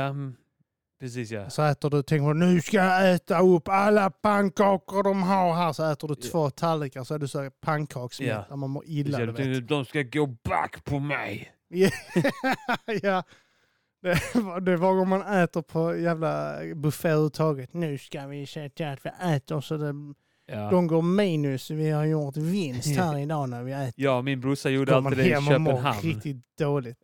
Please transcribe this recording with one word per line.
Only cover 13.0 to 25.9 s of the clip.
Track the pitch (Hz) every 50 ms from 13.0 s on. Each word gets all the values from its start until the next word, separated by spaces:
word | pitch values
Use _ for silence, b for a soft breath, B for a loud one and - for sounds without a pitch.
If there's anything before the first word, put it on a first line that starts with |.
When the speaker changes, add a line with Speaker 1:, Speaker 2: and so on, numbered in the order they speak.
| 139
Speaker 2:
Ja. | 202 190 185 170 b b b b b b b b b b b b b b _ -
Det | 180 170 156 - - -
var, | 247 220 190 170 180
det | 185 185 180
var | 165 175 190 190 190
om | 185 185
man | 190 190 185
äter | 185 208 190 175 165 - 175 156
på | - - 160 165 165 170
jävla | 170 165 170 170 160 160 151 147 151 147 147 147 151 156 165 165
buffé | 160 143 151 143 - - 175
överhuvudtaget. | 156 151 151 151 - - 156 160 151 135 123 - -
Nu | 170 170 156 143 135
ska | - - - 151 139
vi | 139 143 143 143
se | 135 - - 147 143
till | - - 165
att | 147 139 127 -
vi | - - - 185 180 156
äter | 139 - - 160 151
så | 131 - 160
det | 151 151 147 143 143 147 143 143 - _ _ _ _ _
Speaker 1:
Ja. | - 151 107 104 104
Speaker 2:
De | 185 180 175
går | 165 160 165 160
minus, | 170 180 202 208 190 165 151 147 143 135 131 - -
vi | 156 156 156 156
har | 156 147 151
gjort | 156 156 156 147 139 135
vinst | 151 156 165 180 208 180 143 123 123 - 151
Speaker 1:
<laughs> | 143
Speaker 2:
här | 143 185 165 147 143
idag | 143 147 160 151 139 131
när | 123 117 120
vi | 127 135
äter. | 139 139 127 -
Speaker 1:
Ja, | - 135 139 131 123 123
min | 139 139 131
brorsa | 123 135 139 139 - 139
gjorde | 135 135 135 131 135
Speaker 2:
Går | 131
man | 131 135 135
Speaker 1:
alltid | 131 -
det | 180
i | 156
Speaker 2:
hem | 143 143 147 143
och | 127
mår | 160 156 139
Speaker 1:
Köpenhamn. | 127 123 143